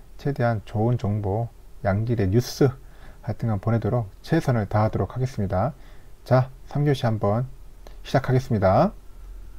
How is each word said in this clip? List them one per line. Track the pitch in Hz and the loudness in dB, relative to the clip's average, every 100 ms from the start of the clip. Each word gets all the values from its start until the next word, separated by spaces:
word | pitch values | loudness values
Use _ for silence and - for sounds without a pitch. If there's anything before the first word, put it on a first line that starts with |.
| - - | -14 -8
최대한 | 143 135 120 110 - | -4 0 0 0 -2
좋은 | 110 117 120 | 0 2 2
정보, | 101 104 101 107 117 - - - | 0 -2 -2 -2 -4 -10 -20 -6
양질의 | 101 101 117 110 95 | -2 0 0 0 2
뉴스 | 110 - - 143 - - - - - | 2 2 2 2 2 -12 -18 -18 -10
하여튼간 | - 101 117 101 | -8 -4 -2 0
보내도록 | 113 113 104 120 101 - | 0 0 2 0 -2 -10
최선을 | - 165 143 120 98 | 0 0 2 0 2
다하도록 | 107 107 104 98 123 | 2 2 2 -2 -2
하겠습니다. | 127 - 95 92 123 - - - - - | -4 -2 -2 0 0 -4 -14 -18 -18 -12
자, | - 127 131 - - | 2 2 2 -4 -6
삼 | 143 147 | 0 2
교시 | 135 117 | 2 0
한번 | 107 101 110 131 - - - - - | 2 2 2 -2 -8 -18 -18 -16 -16
시작하겠습니다. | - 135 - 127 - 110 95 110 196 - - - - - - | -2 0 2 2 2 2 6 6 4 0 -14 -16 -14 -14 -14